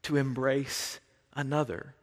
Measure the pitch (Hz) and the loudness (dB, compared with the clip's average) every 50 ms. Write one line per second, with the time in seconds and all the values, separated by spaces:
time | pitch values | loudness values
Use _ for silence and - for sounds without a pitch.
0 | - - 151 143 135 135 123 127 131 135 135 143 135 131 - - - - - - | -2 2 2 2 4 2 0 2 2 2 2 2 0 -2 -4 -4 -4 -6 -8 -12
1 | _ _ _ _ _ _ _ 139 143 135 143 151 147 117 87 73 69 139 - _ | _ _ _ _ _ _ _ -4 -2 0 2 2 2 0 -2 -6 -8 -12 -16 _